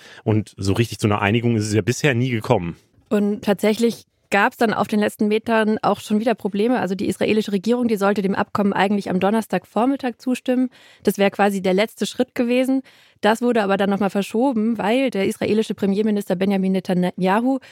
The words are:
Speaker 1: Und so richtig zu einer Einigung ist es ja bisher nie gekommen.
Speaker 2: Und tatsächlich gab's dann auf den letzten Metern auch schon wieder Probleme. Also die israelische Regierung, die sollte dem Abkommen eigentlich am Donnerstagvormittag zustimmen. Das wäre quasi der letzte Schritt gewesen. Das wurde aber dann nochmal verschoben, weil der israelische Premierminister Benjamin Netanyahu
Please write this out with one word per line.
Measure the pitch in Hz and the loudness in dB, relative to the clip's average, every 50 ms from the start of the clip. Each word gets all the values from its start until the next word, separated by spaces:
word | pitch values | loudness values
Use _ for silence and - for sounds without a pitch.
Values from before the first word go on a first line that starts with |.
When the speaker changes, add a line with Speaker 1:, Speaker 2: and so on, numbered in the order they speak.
| - - - - - | -20 -20 -20 -6 -2
Speaker 1:
Und | 110 107 110 101 - - | 0 0 0 0 -4 -8
so | - 98 98 95 | -4 -2 0 0
richtig | 117 120 - - - | 0 0 -2 -2 -2
zu | - | 0
einer | 107 104 104 | 0 2 2
Einigung | 104 101 113 120 113 120 117 | 2 2 2 2 2 0 0
ist | 107 104 | 0 0
es | 107 104 | 0 0
ja | 110 | 0
bisher | 87 117 123 - - 147 123 | 0 0 -2 0 0 0 2
nie | 117 127 131 | 0 0 -2
gekommen. | 120 110 - - 120 98 87 85 82 - _ _ _ _ _ - | -2 -2 0 0 0 0 0 -4 -8 -10 _ _ _ _ _ -2
Speaker 2:
Und | 220 208 208 202 208 - - | 0 0 0 0 -2 -2 0
tatsächlich | 214 202 - - 214 214 220 233 233 - - - _ _ _ _ - | -2 0 0 0 0 0 2 0 0 -2 -4 -10 _ _ _ _ -2
gab's | 196 196 208 254 - | 0 2 2 2 0
dann | - 247 214 - | 0 0 0 0
auf | - 208 | 0 -2
den | - 220 208 | 0 0 0
letzten | 208 - - - 220 | 0 0 0 -2 0
Metern | 208 214 220 - - 226 220 214 214 220 - | 0 0 -2 0 0 0 2 2 2 0 0
auch | - 180 208 - | 0 0 -2 -2
schon | - - 214 208 | -2 -2 0 0
wieder | 226 247 214 | 2 0 -2
Probleme. | - - 196 - 196 214 240 254 226 | -2 -4 -4 -2 0 0 0 0 0
Also | 220 185 196 | -2 -2 -4
die | 185 208 | -2 -2
israelische | - 190 - 208 202 214 220 208 - | -2 -2 -2 0 0 0 0 0 -2
Regierung, | 202 190 - 220 247 247 247 | -2 -2 0 0 0 0 0
die | 220 226 | 0 0
sollte | 185 196 196 208 214 | 0 0 0 0 0
dem | 185 190 196 | 0 0 0
Abkommen | - 208 - - 214 196 202 - | -2 -2 -2 -2 0 0 0 2
eigentlich | 180 190 202 208 202 - 185 | 2 0 0 0 -2 -2 -2
am | 180 185 | -2 0
Donnerstagvormittag | 190 196 220 226 208 - 196 180 - - - 202 233 269 277 - - 247 220 | 0 2 0 0 -2 -2 -4 -4 -4 -4 -2 0 0 0 0 -2 -4 -8 -8
zustimmen. | - - 254 247 - - 254 254 254 254 247 - - - - - _ - | -6 -4 -4 -4 -4 -2 -2 0 0 -2 -2 -4 -10 -20 -20 -16 _ -2
Das | 208 - | -2 0
wäre | - 196 196 | 2 0 0
quasi | - - 202 208 202 196 | 2 2 2 2 2 0
der | 180 190 185 | 0 0 2
letzte | 190 220 - - - 208 | 2 0 0 -2 -4 -6
Schritt | - - - 247 - - | -4 -2 -4 -4 -2 -2
gewesen. | - 240 233 247 254 262 254 269 269 - - - - _ _ _ _ | -2 -2 0 0 0 2 2 0 -2 -4 -6 -16 -20 _ _ _ _
Das | - 208 226 - | 0 2 2 2
wurde | 240 240 233 226 202 | 2 0 2 2 0
aber | 196 196 | 0 0
dann | 190 196 196 | 0 0 0
nochmal | 202 190 208 190 | 0 0 0 -2
verschoben, | - 202 190 - - 220 254 285 247 214 214 233 233 | -2 -2 -4 -2 -2 0 0 0 0 0 -2 -2 -2
weil | 202 185 202 233 269 277 254 | -2 0 0 0 0 0 0
der | - 196 190 | -2 -2 -2
israelische | 208 - - - - 208 220 220 - 202 | -2 -2 -2 -2 0 0 0 0 -2 -4
Premierminister | - 208 196 196 202 214 220 214 202 202 - 185 | -2 0 0 0 2 0 0 0 -2 -2 -2 -2
Benjamin | 180 196 202 196 190 190 190 190 | 0 0 0 0 0 0 0 0
Netanyahu | 190 - - 220 180 180 180 - - 180 185 190 226 233 262 269 254 - - | 0 0 0 0 0 0 0 -2 0 0 2 2 2 2 0 -2 -2 -6 -12